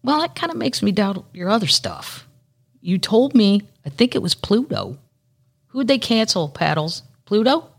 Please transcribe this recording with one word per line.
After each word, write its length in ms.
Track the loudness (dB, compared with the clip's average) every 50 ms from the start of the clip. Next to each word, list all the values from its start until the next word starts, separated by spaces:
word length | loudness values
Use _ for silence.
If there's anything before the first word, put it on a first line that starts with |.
| 0
Well, 160 | 0 0 0
that 160 | -2 -4 -4
kinda 180 | -6 -8 -6 -6
makes 260 | -4 -4 -4 -2 0
me 120 | 0 0
doubt 320 | 2 2 0 0 -2 -6 -10 -14
your 180 | -14 -8 -2 0
other 160 | 0 0 2
stuff. 640 | 2 0 0 0 -4 -10 -10 -12 -14 -16 -16 -20 _ _ _ _ _ _ _ _ _ _ _
You 180 | -4 -2 -2 -2
told 360 | 0 2 4 4 4 6 4
me, 280 | 4 6 6 4 2 0 -4 _ _ _
I 40 | -14
think 260 | 0 0 0 2 2
it 80 | -2
was 120 | -2 -2 -4
Pluto. 640 | -4 0 0 0 0 2 -2 -6 -8 -6 -8 -12 -14 _ _ _ _ _ _ _ _ _ _ _ _ _ _
Who'd 200 | -6 -4 0 0
they 100 | 0 0
cancel, 500 | 2 0 2 2 2 0 0 -2 -2 -4
Paddles? 540 | -4 -2 -2 0 0 0 -2 -4 -6 -10 -14 -20 _ _ _
Pluto? 440 | -2 0 2 2 2 2 0 -2 -8 _